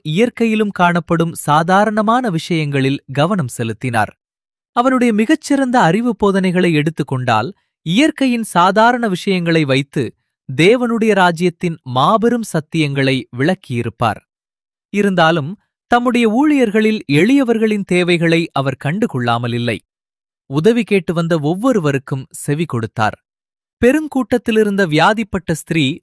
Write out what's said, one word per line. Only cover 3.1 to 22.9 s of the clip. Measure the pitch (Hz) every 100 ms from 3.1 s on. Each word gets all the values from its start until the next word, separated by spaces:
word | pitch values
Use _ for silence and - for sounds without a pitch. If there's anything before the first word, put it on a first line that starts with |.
கவனம் | 135 160 202 127 -
செலுத்தினார். | 117 107 127 113 104 - _ _ _ _ _ 240
அவருடைய | 254 262 240
மிகச்சிறந்த | 208 220 311 - 277 262 240
அறிவு | 170 196 240 214
போதனைகளை | 202 190 185 180 180
எடுத்துக்கொண்டால், | 151 151 160 143 131 123 110 127 - _ _ 160
இயற்கையின் | 185 311 - 269 240 214
சாதாரண | 175 180 202 226 247 233
விஷயங்களை | 180 - 185 170 165
வைத்து | 143 135 135 156 110 - _ _ -
தேவனுடைய | 131 175 247 240 226 220
ராஜ்யத்தின் | 196 180 165 180 - 165 160
மாபெரும் | - 127 151 214 233 240 214
சத்தியங்களை | 165 - 165 147 139 135 131 -
விளக்கியிருப்பார். | 120 156 185 - 117 113 - 117 95 - _ _ _ _ _ _
இருந்தாலும் | 202 202 185 160 170 139 202 _ _ -
தம்முடைய | 240 247 240 226
ஊழியர்களில் | 226 302 294 233 214 220 214 -
எளியவர்களின் | 143 202 277 240 233 220 214 196
தேவைகளை | 180 175 170 165 165 170
அவர் | 143 139 123
கண்டுகொள்ளாமல் | 143 185 - 123 120 117 120
இல்லை. | 120 120 113 - _ _ _ _ _ -
உதவி | 139 180 240
கேட்டு | 208 196 170
வந்த | 170 170 170
ஒவ்வொருவருக்கும் | 143 185 254 233 151 135 - 135 -
செவி | - - 147 170
கொடுத்தார். | 120 110